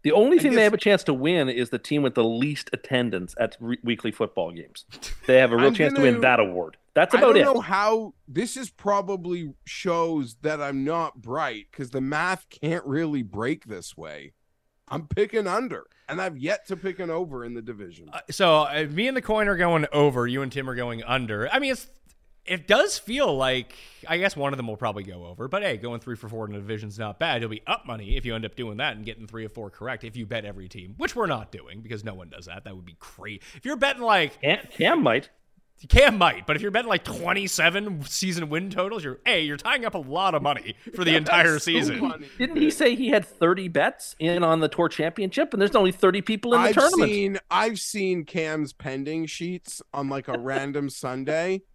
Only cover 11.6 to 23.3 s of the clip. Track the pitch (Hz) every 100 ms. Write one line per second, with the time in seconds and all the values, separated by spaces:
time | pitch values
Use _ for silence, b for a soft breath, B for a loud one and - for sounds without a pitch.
11.6 | - - 127 135 131 151 175 185 _ -
12.6 | 151 170 143 143 165 147 107 101 120 160
13.6 | 107 95 - - 78 76 71 _ _ _
14.6 | _ _ _ 147 156 - 208 226 196 202
15.6 | 254 117 - _ - 160 190 143 147 202
16.6 | - 185 190 180 175 160 180 131 120 120
17.6 | 113 107 92 82 80 - - - 185 156
18.6 | 147 147 151 156 247 262 - 214 208 180
19.6 | 175 165 147 147 147 123 120 127 135 139
20.6 | 131 123 120 113 113 131 117 107 120 247
21.6 | 277 254 - _ _ _ _ _ - 180
22.6 | 143 214 392 - - 262 254